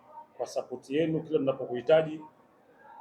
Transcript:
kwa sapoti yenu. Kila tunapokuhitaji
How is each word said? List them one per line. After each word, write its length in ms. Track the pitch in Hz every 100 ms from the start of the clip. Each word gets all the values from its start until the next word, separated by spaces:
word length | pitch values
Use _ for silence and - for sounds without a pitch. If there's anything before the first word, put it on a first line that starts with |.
| - - - -
kwa 100 | 120
sapoti 480 | 131 - 123 - 143
yenu. 260 | 165 160
Kila 160 | - 151
tunapokuhitaji 840 | 135 - 123 123 123 160 156 156 - _ _ _ _ _ - -